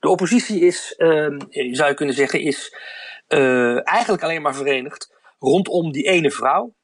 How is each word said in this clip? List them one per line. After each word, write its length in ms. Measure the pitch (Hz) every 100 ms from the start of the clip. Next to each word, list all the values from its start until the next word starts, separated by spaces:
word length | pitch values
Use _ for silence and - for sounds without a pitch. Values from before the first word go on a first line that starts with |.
De 80 | 151
oppositie 520 | 180 185 240 - 208
is, 340 | 175 175 - -
ehm, 420 | 165 156 151 143 135
zou 380 | - 127 127 147
je 60 |
kunnen 200 | 143 147
zeggen, 260 | 127 139 160
is, 360 | 151 139 - - - - - - _
eh, 640 | 151 131 127 120 120 -
eigenlijk 340 | 196 233 185
alleen 200 | 160 165
maar 120 | 147
verenigd 580 | 135 139 135 131 - - _ _ _
rondom 540 | 131 170 190 180 165
die 120 | 143
ene 260 | 156 185 147
vrouw 440 | - 127 160 240 _